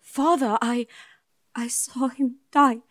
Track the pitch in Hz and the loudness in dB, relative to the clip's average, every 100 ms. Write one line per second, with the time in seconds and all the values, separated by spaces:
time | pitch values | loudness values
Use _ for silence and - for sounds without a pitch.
0 | - - 285 339 262 214 233 240 233 - | -12 -2 2 2 2 0 -2 -2 -4 -12
1 | - _ _ _ _ - 240 - - - | -20 _ _ _ _ -10 -6 -6 -8 -4
2 | 262 254 269 254 _ 294 285 233 _ | -4 -2 -4 -4 _ 2 4 2 _